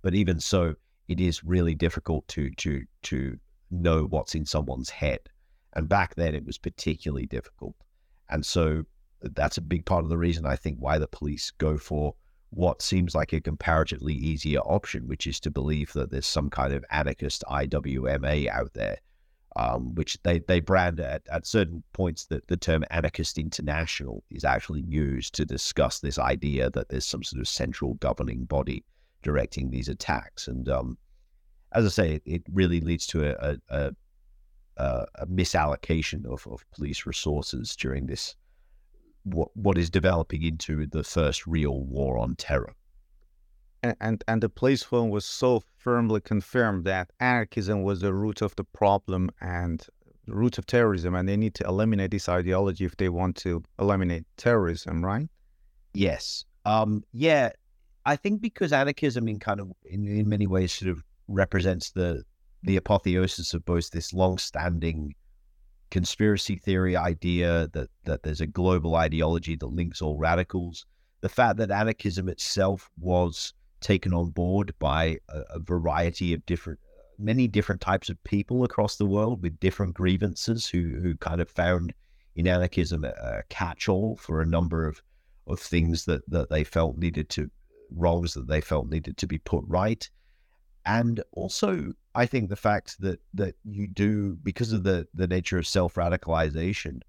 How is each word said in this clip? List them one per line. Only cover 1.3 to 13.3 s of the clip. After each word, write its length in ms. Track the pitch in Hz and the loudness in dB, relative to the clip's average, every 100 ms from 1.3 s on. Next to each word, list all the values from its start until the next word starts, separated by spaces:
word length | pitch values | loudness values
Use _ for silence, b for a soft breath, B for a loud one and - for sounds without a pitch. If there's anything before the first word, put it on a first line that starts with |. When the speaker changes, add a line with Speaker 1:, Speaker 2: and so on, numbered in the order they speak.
| 82 | 0
Speaker 1:
really 320 | 78 90 85 | 2 2 4
difficult 540 | 76 85 - - 78 - | 2 0 0 -2 -4 -2
to, 220 | - 69 | -4 -4
to, 340 | - - 69 - _ | -2 -4 -4 -6 _
to 340 | - 65 67 60 _ _ _ | -6 -4 -4 -8 _ _ _
know 340 | 90 85 80 | 0 4 4
what's 300 | 73 80 - | 4 0 -2
in 100 | 80 | -6
someone's 460 | 73 76 67 64 64 | -2 -2 -2 -6 -8
head. 300 | - 73 65 - _ _ _ _ | -4 -2 -2 -8 _ _ _ _
And 140 | - 80 | -6 2
back 280 | 98 95 - | 2 2 0
then, 180 | 85 | -2
it 100 | 76 | -2
was 140 | 71 - | -6 -8
particularly 680 | - - - - 80 69 58 | -10 -6 -4 -2 -4 -4 -4
difficult. 500 | 62 - _ - - _ _ _ _ _ | -6 -10 _ -14 -14 _ _ _ _ _
And 160 | 76 | -4
so 380 | 73 90 80 78 76 _ _ _ | 0 2 2 2 -2 _ _ _
that's 360 | 73 71 71 - | -10 -2 -2 -2
a 40 | |
big 240 | 80 85 - | -2 -2 2
part 180 | 90 | 0
of 60 | 80 | 2
the 80 | 82 | 0
reason, 260 | 85 82 | 2 0
I 120 | 73 69 | -2 -2
think, 220 | 80 64 | -4 -4
why 200 | 64 78 | 0 0
the 80 | 76 | 0
police 440 | - 73 71 - | -4 -6 -6 -8
go 280 | - 78 78 | -2 0 0
for 360 | - 76 73 - _ _ _ | -2 -2 -2 -4 _ _ _
what 300 | - 87 - | 0 0 2
seems 340 | - 95 87 | 0 2 2
like 200 | - 78 | 2 0